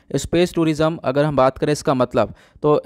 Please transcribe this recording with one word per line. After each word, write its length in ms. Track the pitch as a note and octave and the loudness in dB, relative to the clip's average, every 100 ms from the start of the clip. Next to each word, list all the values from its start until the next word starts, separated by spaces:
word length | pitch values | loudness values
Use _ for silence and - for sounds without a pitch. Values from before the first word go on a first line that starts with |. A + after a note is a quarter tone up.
| - C#3+ | -8 -8
स्पेस 380 | - E3+ F3 | -2 0 0
टूरिज़्म 460 | - D#3+ D3+ D#3 E3 | 0 0 0 -2 -2
अगर 220 | C3+ C3+ D3+ | -4 -2 0
हम 100 | C#3 | 2
बात 220 | C3 - | 2 0
करें 160 | D3+ | -2
इसका 200 | D3+ - | -2 0
मतलब, 400 | C3 B2 B2 G2+ - _ _ | 0 0 0 -2 -4 _ _
तो 200 | D3+ D3 | 0 0